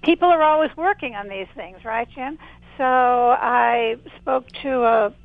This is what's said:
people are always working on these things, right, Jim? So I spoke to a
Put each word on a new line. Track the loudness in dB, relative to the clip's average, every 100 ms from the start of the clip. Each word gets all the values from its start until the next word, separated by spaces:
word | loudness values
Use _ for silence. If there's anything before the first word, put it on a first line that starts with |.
people | 0 2 4
are | 4
always | 4 2 0 -2
working | -4 -4 -6 -10
on | -12
these | -12 -12 -14
things, | -18 -16
right, | -8 -6 -8 -10
Jim? | -12 -12 -18 -20 -20 -4
So |
I | 0 2 4 4 2 2 2 2 2 2 -2 -6 -12 -14
spoke | -4 -4 -4 -12
to | -6 0
a | 2 2 0 -4